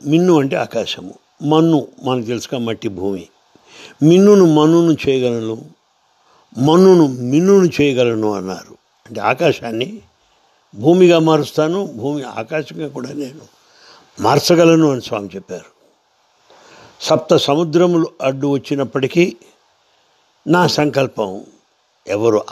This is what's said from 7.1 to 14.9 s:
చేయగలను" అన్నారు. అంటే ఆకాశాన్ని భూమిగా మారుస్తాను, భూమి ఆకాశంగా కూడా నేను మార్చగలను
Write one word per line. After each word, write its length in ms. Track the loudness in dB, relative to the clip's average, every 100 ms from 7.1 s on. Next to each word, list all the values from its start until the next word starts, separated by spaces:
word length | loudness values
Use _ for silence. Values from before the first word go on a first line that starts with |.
| -2 -2 0 4 4 2 0
చేయగలను" 520 | 0 0 0 0 -2
అన్నారు. 460 | -4 -6 -10 -14 -20 _ _ -16
అంటే 140 | -6
ఆకాశాన్ని 840 | -4 0 -2 -2 -6 -8 -8 -12 -20 _ _ _ _ _ _
భూమిగా 440 | -4 2 4 6 4
మారుస్తాను, 680 | 4 2 0 -4 -2 -4 -8
భూమి 360 | -8 -8 -8
ఆకాశంగా 680 | -10 -12 -8 -8 -10 -12 -12
కూడా 240 | -12 -12
నేను 280 | -12 -12 -14 -20 _ _ _ -20 -20 _ -4
మార్చగలను 720 | 0 0 2 4 4 4 2